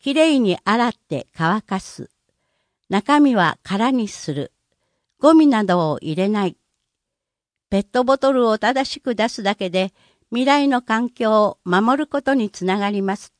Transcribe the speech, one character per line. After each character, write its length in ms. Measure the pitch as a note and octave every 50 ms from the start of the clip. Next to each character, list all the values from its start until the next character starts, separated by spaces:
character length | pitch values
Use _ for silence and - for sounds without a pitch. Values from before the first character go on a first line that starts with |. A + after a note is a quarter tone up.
き 120 | _ C4+ C#4
れ 200 | D#4 D#4 E4 D4+
い 80 | C4+
に 180 | A#3+ G3+ F3+ - _
洗 240 | - G#3 A#3 A#3+ A#3+
っ 40 | A3
て 340 | _ _ _ D#3+ C3+ - _ _
乾 260 | - E3 D#3+ F#3 A3
か 180 | - _ G3+ F#3+
す。 320 | - - - - - - _ _ _ _ _ _ _ _ _ _ _ _ _ _ _ _
中 320 | - G3 - - C#4+ D4
身 160 | D4 C#4 B3
は 220 | G#3+ F3 D#3+ - _ _
空 280 | - F#3 G3 A3+ B3+
に 180 | C4+ B3+ A3+ G3
す 240 | - - - - D3
る。 180 | C#3 C#3 - _ _ _ _ _ _ _ _ _ _ _ _ _ _
ゴ 140 | - C#4+ E4
ミ 120 | D#4+ D#4+
な 160 | D4 C4 A3 G#3+
ど 280 | F#3 F3+ F3+ E3+ D#3 D3
を 60 | -
入 160 | - - D#3
れ 120 | D#3 F#3 G3+
な 180 | G#3+ G#3+ G3
い。 100 | F3+ - _ _ _ _ _ _ _ _ _ _ _ _ _ _ _ _ _ _ _ _ _ _ _
ペ 100 | - G3
ッ 20 | G3+
ト 200 | _ _ B3 B3+
ボ 140 | A#3+ C4+
ト 160 | C4+ - C4+ C#4
ル 160 | C4 B3 A3+
を 100 | G#3+ A3
正 320 | - G#3+ B3+ C4+ C4+ -
し 100 | - C#4+
く 140 | _ - A#3+
出 140 | F#3+ G#3+ A#3
す 140 | - - G#3+
だ 120 | F#3+ G3+
け 140 | _ G3 F#3
で、 240 | E3+ F#3 F#3+ F#3+ _ _ _ _ _ _ _ _
未 160 | - A#3+ B3+
来 220 | C4+ C#4 C#4+ C#4+ C#4
の 120 | C4 B3 B3
環 280 | - A3+ A3 A#3+ A#3+
境 340 | _ _ A#3+ A3 A3 G#3+ G#3+
を 140 | G3+ - _ _
守 360 | F3+ F3 F#3 G#3+ A3+ C4 C#4
る 60 | D4+
こ 160 | - - C#4 C#4+
と 120 | - C4+
に 160 | C4+ A3 G3+
つ 140 | _ - F3+
な 140 | F#3 F#3+ G#3
が 120 | G3+ G3+
り 120 | G#3 G3+ G3
ま 140 | G3 F#3+
す。 160 | G3+ - - _ _